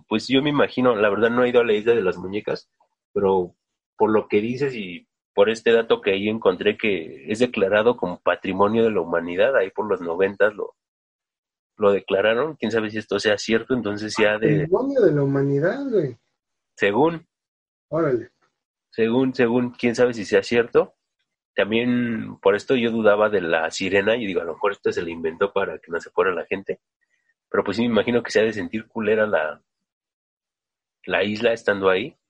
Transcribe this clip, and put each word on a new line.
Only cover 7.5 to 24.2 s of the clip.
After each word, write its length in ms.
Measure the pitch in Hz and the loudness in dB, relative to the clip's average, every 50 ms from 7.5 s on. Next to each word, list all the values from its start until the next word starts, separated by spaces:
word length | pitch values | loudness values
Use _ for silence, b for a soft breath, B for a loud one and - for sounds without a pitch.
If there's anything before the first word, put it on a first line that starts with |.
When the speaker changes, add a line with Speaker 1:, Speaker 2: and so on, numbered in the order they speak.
| - 113 95 95 101 104 107 120 123 - | 0 0 0 2 2 4 4 2 2 0
Speaker 1:
como 220 | - 90 90 - | -4 -8 -8 -4
Patrimonio 640 | _ - 90 - - 95 92 92 101 101 110 113 113 | _ -2 -2 -2 -2 -4 0 2 2 2 4 2 2
de 80 | 113 | 2
la 100 | 107 95 | 2 0
Humanidad, 540 | 82 82 85 85 82 85 87 92 104 127 135 | -2 -2 -2 -4 -4 -4 0 0 2 2 2
ahí 140 | 120 95 98 | 2 0 0
por 160 | - - 107 107 | -4 -6 -4 -4
los 140 | 98 87 | -4 -4
noventas 520 | 87 85 82 87 95 98 101 98 98 107 107 | -4 -6 -2 0 0 -2 0 0 0 0 0
lo, 200 | 101 - - - _ _ _ _ _ _ _ _ _ _ _ _ _ _ _ _ _ _ _ _ - | -4 -10 -12 -12 _ _ _ _ _ _ _ _ _ _ _ _ _ _ _ _ _ _ _ _ 0
lo 140 | 107 101 | 2 2
declararon, 640 | 101 95 - - 98 95 98 107 113 120 139 160 151 | 2 2 0 0 0 2 2 2 2 2 0 -4 -4
quién 160 | - - - | -6 -6 -2
sabe 180 | 110 113 107 107 | -2 -2 -2 -2
si 80 | 107 110 | -6 -8
esto 220 | 104 - - 101 | -6 -4 -4 -2
sea 180 | - 110 104 101 | 0 0 0 0
cierto, 360 | - - 110 113 113 - 131 | 0 0 0 0 0 -2 -2
entonces 420 | 123 110 101 104 104 107 107 107 - | -2 -2 -4 -4 -6 -6 -6 -2 0
ya 200 | 107 104 107 107 | 2 2 2 2
de 240 | 110 107 - 151 - 160 | 2 2 2 2 0 0
Speaker 2:
Patrimonio 340 | 180 214 254 277 277 262 | 0 0 0 0 0 2
de 100 | 214 170 147 | 4 4 4
la 100 | 147 143 | 2 0
Humanidad, 560 | 139 139 139 139 139 139 139 147 180 226 277 285 269 | 0 0 0 0 0 0 0 0 -2 -2 -4 -4 -2
güey. 280 | 226 202 156 131 117 - _ _ _ _ _ _ _ _ _ _ _ | -2 -2 -2 -2 -6 -12 _ _ _ _ _ _ _ _ _ _ _
Speaker 1:
Según. 500 | - - 98 101 117 143 165 170 160 - _ _ _ _ _ _ _ _ _ _ _ _ _ | -2 -2 0 2 2 0 0 0 -4 -10 _ _ _ _ _ _ _ _ _ _ _ _ _
Speaker 2:
Órale. 420 | 147 160 165 147 123 117 110 - _ _ _ _ _ _ _ _ _ _ _ _ | -4 -2 -2 0 -2 -2 -4 -10 _ _ _ _ _ _ _ _ _ _ _ _
Speaker 1:
Según, 420 | _ - 113 113 113 127 135 131 131 | _ -2 -2 0 2 0 0 0 0
según, 360 | - 127 117 117 127 123 123 | 0 0 2 2 0 -2 -2
quién 240 | 123 - - 120 113 | -4 -2 -2 -2 2
sabe 180 | 120 123 123 123 | 2 2 0 0
si 120 | 113 98 | -4 -4
sea 180 | - 110 98 98 | 0 0 0 2
cierto. 520 | - 117 120 113 - - 151 180 - _ _ _ _ _ _ _ _ _ _ _ _ _ | 2 0 0 0 2 2 0 0 0 _ _ _ _ _ _ _ _ _ _ _ _ _
También 840 | - 98 98 110 117 120 123 123 123 123 117 117 110 107 104 101 - | -4 -2 0 0 0 0 0 0 0 -2 -2 -4 -6 -8 -10 -12 -2
por 140 | - 98 101 | 0 2 2
esto 200 | 104 - - 139 | 2 0 -2 0
yo 140 | 127 117 117 | 0 0 0
dudaba 400 | 113 113 107 104 101 104 107 107 | 0 2 4 4 4 4 2 2
de 120 | 104 98 | 2 0
la 280 | 87 82 82 82 80 80 | 0 0 0 -2 -2 -4
sirena 460 | - - 98 95 95 101 98 107 113 | -4 -6 -4 0 0 2 2 2 0
y 100 | 127 | 0